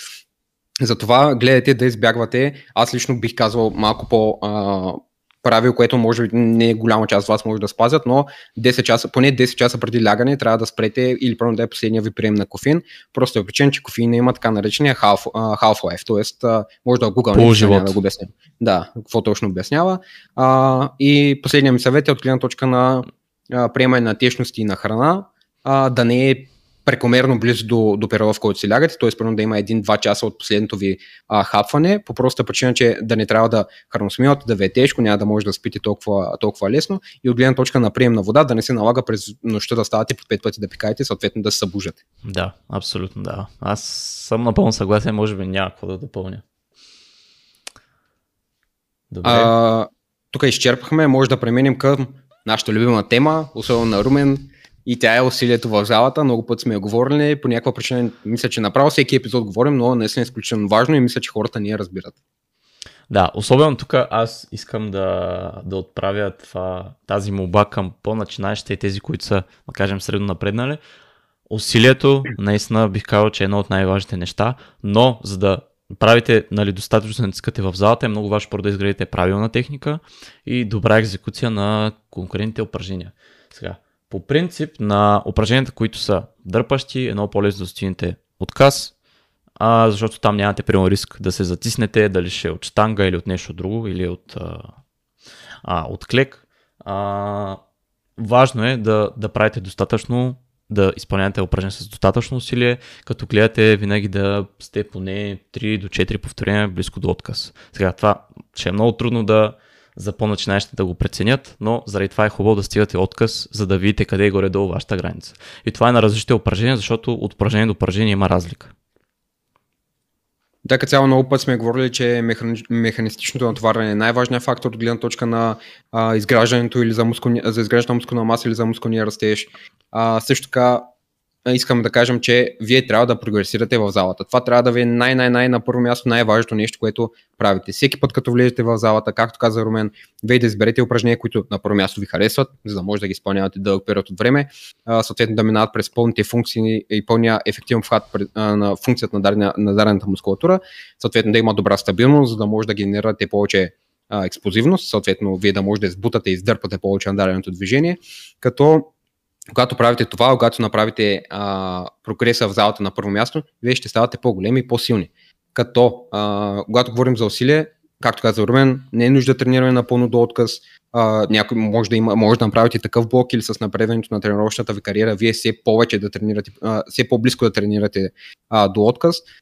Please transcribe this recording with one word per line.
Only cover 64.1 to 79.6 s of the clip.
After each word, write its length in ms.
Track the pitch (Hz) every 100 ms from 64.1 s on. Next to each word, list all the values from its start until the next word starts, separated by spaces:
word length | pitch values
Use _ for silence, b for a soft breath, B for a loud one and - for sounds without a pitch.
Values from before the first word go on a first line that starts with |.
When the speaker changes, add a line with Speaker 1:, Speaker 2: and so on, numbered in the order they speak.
| 113 113 - -
Speaker 2:
искам 400 | 110 - 110 107
да, 600 | 95 95 92 90 92 87 92 92
да 120 | 95
отправя 540 | 90 - 98 101 101 -
това, 540 | - 92 92 90 95 - -
тази 240 | 101 101
молба 340 | 98 92 104 104
към 260 | - 92 -
по-начинаещите 720 | 104 110 101 - 98 104 -
и 40 | 98
тези, 220 | 101 98
които 260 | - - -
са, 100 | 98 - b -
да 60 |
кажем, 280 | - 98 98
средно 240 | - 101 101
напреднали. 520 | 87 101 110 131 151 b b b b b b -
Усилието, 720 | 107 - 117 123 131 139 139 131 104
наистина, 520 | 101 104 - 110 107
бих 140 | 101
казал, 260 | - 104 107
че 140 | -
е 20 | 98
едно 140 | 101
от 100 | 95
най-важните 480 | 95 95 98 - 90
неща, 380 | 90 - 113 131 b b
но 360 | 101 107 127 113
за 140 | 101 95
да 200 | 98 90 - _ - 98
правите, 460 | 110 117 - 110 -
нали, 200 | 104 101
достатъчно 500 | 95 - 110 110 107
да 60 | 101
натискате 340 | - - -
в 120 | 95 90
залата, 300 | 104 120 120
е 40 |
много 200 | 107 104
важно 200 | 104 -
първо 120 | 101
да 80 | 101
изградите 360 | 98 101 98 92
правилна 440 | 90 92 98 113
техника 500 | 123